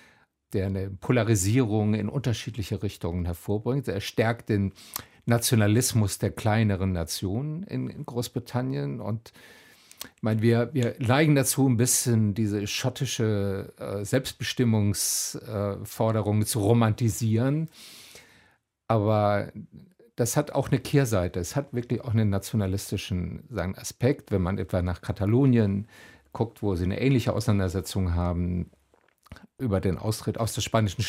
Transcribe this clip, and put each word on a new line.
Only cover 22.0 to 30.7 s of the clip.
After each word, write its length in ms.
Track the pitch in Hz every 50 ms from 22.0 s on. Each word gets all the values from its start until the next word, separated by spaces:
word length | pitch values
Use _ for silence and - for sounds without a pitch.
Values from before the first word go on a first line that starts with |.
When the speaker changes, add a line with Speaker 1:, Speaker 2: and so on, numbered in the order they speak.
Speaker 1:
auch 120 | - 120 107
einen 160 | 113 110 101
nationalistischen, 1120 | 98 98 - - - 110 98 92 95 98 - - 107 98 - - 92 90 87 82 80 - - -
sagen, 280 | 117 98 82 92 92 -
Aspekt, 540 | - - - - - 127 151 - - -
wenn 100 | 107 95
man 160 | 87 87 98 98
etwa 240 | 98 - - 92
nach 200 | 87 90 87 -
Katalonien 840 | - - 95 - 98 101 113 127 143 135 120 117 107 98 98 101 107 - - - - - - - _ _
guckt, 300 | - - 117 113 - -
wo 140 | 110 101 92
sie 100 | 85 90
eine 160 | 90 101 -
ähnliche 320 | 120 135 139 120 110 - -
Auseinandersetzung 840 | 110 110 - 101 98 92 90 87 95 92 - - 98 92 87 85
haben 560 | 87 87 90 87 87 87 87 90 87 85 - - _ _ _ _ _ _ _ _ _ _ _ - - - - _ -
über 220 | 135 117 98 95
den 180 | - 98 82 -
Austritt 400 | - 110 107 - - 110 104 -
aus 160 | 113 104 -
der 80 | 120
spanischen 360 | - -